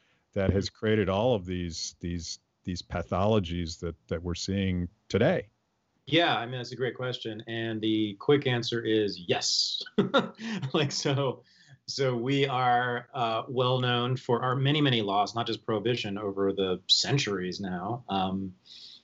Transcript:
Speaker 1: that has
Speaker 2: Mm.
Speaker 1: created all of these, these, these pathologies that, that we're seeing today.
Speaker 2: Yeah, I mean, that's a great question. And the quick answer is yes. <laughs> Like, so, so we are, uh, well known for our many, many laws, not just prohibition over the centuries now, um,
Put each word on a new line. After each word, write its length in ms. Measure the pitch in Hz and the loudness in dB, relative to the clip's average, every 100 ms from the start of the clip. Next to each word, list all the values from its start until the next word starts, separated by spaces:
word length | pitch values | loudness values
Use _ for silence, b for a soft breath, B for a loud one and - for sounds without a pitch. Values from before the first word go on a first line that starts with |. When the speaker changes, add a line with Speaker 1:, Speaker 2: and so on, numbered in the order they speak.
| _ _ _ | _ _ _
Speaker 1:
that 160 | 101 95 | 0 2
has 180 | 95 92 | 2 0
Speaker 2:
Mm. 60 | |
Speaker 1:
created 340 | - 110 107 95 | -2 0 2 2
all 260 | 95 123 | 2 2
of 120 | 113 87 | 2 0
these, 480 | 90 87 78 - - | -4 -4 -6 -10 -8
these, 380 | 87 87 82 - _ _ | -6 -6 -6 -14 _ _
these 180 | - 90 | -8 -8
pathologies 960 | - 90 - 90 104 110 92 87 80 - | -6 -6 -2 0 4 2 2 -4 -6 -6
that, 140 | 85 80 - | -8 -8 -8
that 140 | 85 | -6
we're 120 | 87 | -4
seeing 520 | 85 - 98 95 90 87 _ - | -4 -2 0 0 0 -4 _ -2
today. 380 | 101 135 180 - _ _ _ _ _ - | 2 4 2 -4 _ _ _ _ _ 0
Speaker 2:
Yeah, 300 | 156 170 113 | 2 4 2
I 80 | |
mean, 120 | 120 127 | -2 -8
that's 140 | 120 | -8
a 40 | 120 | -4
great 200 | 123 113 | -4 -4
question. 460 | 127 120 113 110 113 | -6 -6 -6 -8 -6
And 340 | 113 113 110 | -4 -4 -2
the 380 | 110 107 107 98 | 0 2 0 -2
quick 280 | - 143 135 | 2 4 4
answer 380 | 120 113 117 | 0 0 -2
is 400 | 117 110 104 90 87 | 2 2 2 -2 -2
yes. 540 | 123 - - - - - - | -2 0 0 0 -4 -4 -2
<laughs> 800 | - 269 - - 220 214 135 | 2 2 0 -6 -6 -6 -2
Like, 180 | 170 139 | 0 0
so, 520 | - 151 135 135 - b b b b - | -2 0 0 0 -4 b b b b -8
so 280 | - 135 | -2 0
we 320 | 123 123 139 139 | 0 0 2 2
are, 600 | 127 127 120 123 120 - | 2 4 4 2 -2 -6
uh, 300 | 139 113 113 - | -4 -2 -2 -2
well 300 | 123 127 127 | 2 2 4
known 400 | 123 120 123 127 | 2 2 0 -2
for 240 | - 117 | 0 0
our 120 | 127 | 2
many, 280 | 131 135 151 | 2 2 4
many 180 | 143 117 | 4 4
laws, 340 | 101 98 101 | 2 2 0
not 120 | 113 113 | -2 -4
just 180 | 110 | -4
prohibition 540 | - 110 110 120 107 101 | -2 0 0 -2 -2 -4
over 340 | 104 95 98 | -4 0 0
the 300 | 95 95 90 - | 2 0 0 2
centuries 720 | - 90 135 110 95 90 87 | 2 2 0 0 -2 -4 -6
now, 460 | 98 90 98 127 - | -6 -4 -4 -6 -4
um, 420 | 98 95 95 95 - B B B B | -2 0 -2 -6 -12 B B B B